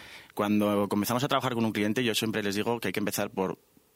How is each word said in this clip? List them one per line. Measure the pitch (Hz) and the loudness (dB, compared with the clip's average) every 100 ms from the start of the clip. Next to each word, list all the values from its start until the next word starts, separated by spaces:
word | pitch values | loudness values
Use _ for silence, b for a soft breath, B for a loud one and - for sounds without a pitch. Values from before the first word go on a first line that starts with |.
| B B B | B B B
cuando | - 104 104 104 101 98 | -2 2 4 4 2 2
comenzamos | 101 104 120 | 0 0 0
a | 135 | 2
trabajar | 135 131 | 0 0
con | 117 | 0
un | 110 | 0
cliente, | 104 104 107 | 0 0 2
yo | 120 104 | 0 0
siempre | 113 107 | 0 0
les | 101 98 | -2 0
digo | 104 117 | 0 -2
que | 104 | -2
hay | |
que | 98 | -2
empezar | 104 104 101 | -2 -2 -4
por, | - 95 - _ _ _ | -2 -4 -4 _ _ _